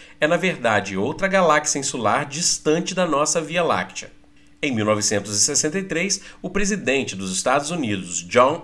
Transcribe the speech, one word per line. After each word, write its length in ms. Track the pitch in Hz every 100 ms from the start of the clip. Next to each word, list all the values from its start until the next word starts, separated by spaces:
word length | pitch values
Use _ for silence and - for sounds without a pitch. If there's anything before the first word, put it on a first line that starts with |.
| - -
é, 60 | 151
na 100 | 170
verdade, 640 | 180 156 120 104 95 95
outra 280 | 117 160 190
galáxia 520 | 190 170 151 151 143
insular 500 | 135 131 107 123 147
distante 680 | 143 175 - 156 160 180
da 120 | 185 175
nossa 340 | 143 151 170
Via 220 | 151 175
Láctea. 500 | 143 98 90 - - - - - - -
Em 100 | 147
mil 140 | 113
novecentos 500 | 107 107 107 104 101
e 60 | 104
sessenta 380 | - 143 156 185
e 60 |
três, 360 | 190 165 196 - - -
o 80 | 190
presidente 640 | 196 196 208 123 135 120 95
dos 180 | 95
Estados 360 | 92 - 143 147
Unidos, 520 | 175 120 98 87 87
John 400 | 87 117 131 165